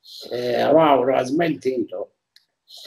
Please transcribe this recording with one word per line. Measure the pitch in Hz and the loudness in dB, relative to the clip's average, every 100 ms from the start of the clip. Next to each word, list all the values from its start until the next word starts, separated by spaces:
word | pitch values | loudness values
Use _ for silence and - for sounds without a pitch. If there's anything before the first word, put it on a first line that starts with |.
| - - - | -20 -20 -12
eh, | 120 123 117 120 | -6 -4 -2 2
Lauro | 156 151 135 127 | 4 6 4 2
ha | 131 | 0
smentito, | 127 156 170 123 131 123 101 92 - _ _ _ _ _ _ - | -2 -2 -2 -2 -4 -4 -6 -8 -12 _ _ _ _ _ _ -20